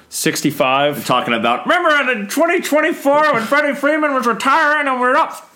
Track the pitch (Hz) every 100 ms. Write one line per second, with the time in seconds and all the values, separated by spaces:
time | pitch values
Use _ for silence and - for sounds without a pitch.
0 | - - 160 - 147 135 135 135 147 113
1 | - 123 120 117 117 123 262 339 330 294
2 | 254 233 202 - 339 349 - 302 311 -
3 | 277 294 302 240 220 285 294 247 285 311
4 | 302 262 233 214 262 302 302 302 285 254
5 | 247 285 302 - -